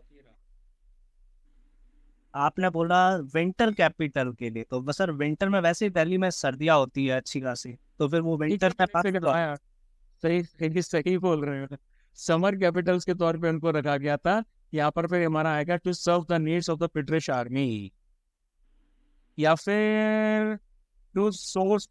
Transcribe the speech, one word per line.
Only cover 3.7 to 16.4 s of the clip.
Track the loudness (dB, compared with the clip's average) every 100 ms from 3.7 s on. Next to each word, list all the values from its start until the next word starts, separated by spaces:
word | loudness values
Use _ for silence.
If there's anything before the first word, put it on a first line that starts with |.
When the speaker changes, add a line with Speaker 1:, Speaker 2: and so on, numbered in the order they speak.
Speaker 1:
कैपिटल | 4 2 2 -4 -2 -4
के | -4 -8
लिए, | -8
तो | -6 -6
बस | -6 -2
सर, | -2
विंटर | -2 -2 0 0
में | 2
वैसे | 2 0
ही | 0
दिल्ली | 0 0 2
में | 0
सर्दियाँ | -2 -4 -2 4 4
होती | 4 0 0
है | 0
अच्छी | -2 -6
खासी, | -6 -8 -10 -18 _ _
तो | 0
फिर | 0
वो | 0 -2
विंटर | 0 2 0
में | 2 0
Speaker 2:
एक | 2
सेकंड, | 0 0 2
हाँ | 0
यार, | 0 -6 -12 _ _ _ _ _
सही, | 0 0
सही, | -2 -4 -2 -2
सही | -2 -2 0 0
बोल | 2 0
रहे | -2 -6
हो। | -10 -14 _ _ _
समर | -12 0 2 2 2
कैपिटल्स | 0 2 0 0
के | 0
तौर | 0 0 0
पे | 0
उनको | 0 0
रखा | 0 0 -2
गया | -2 -2
था। | 0 0 -2 _ _
यहाँ | -2 -2
पर | 0 -2
फिर | 0 0
हमारा | 0 0
आएगा | -2 -2
to | -2 -2
serve | -4 0 0 0
the |
needs | -2